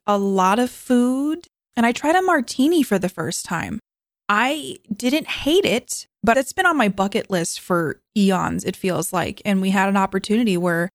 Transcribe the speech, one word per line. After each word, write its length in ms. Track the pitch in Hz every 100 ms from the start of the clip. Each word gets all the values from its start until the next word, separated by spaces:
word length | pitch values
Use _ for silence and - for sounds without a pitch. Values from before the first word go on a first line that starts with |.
| -
a 120 | 202
lot 420 | 196 190 185 214
of 100 | 247
food, 800 | - - 247 247 262 285 320 - _ _ -
and 80 | 233
I 80 |
tried 240 | 240 294 359
a 40 |
martini 640 | 370 330 240 - 277 349
for 160 | 254 196
the 80 | 185
first 380 | - 147 - -
time. 340 | 170 - - - _ _ _ -
I 520 | 208 247 302 269 - -
didn't 340 | 202 247 302 -
hate 360 | - 277 349
it, 440 | 381 175 - - - _
but 140 | 208 233
it's 160 | 277
been 140 | - 370
on 100 | 311
my 140 | 214
bucket 420 | 185 196 226 -
list 300 | 185 165 -
for 400 | - 180 160 - _ 214
eons, 480 | 196 180 170 170 185
it 100 | 185
feels 380 | 185 156 165
like. 280 | 185 - - 208
And 160 | 190
we 80 | 190
had 180 | 196 190
an 80 | 196
opportunity 640 | 190 190 - 214 240 175
where 320 | 175 170 175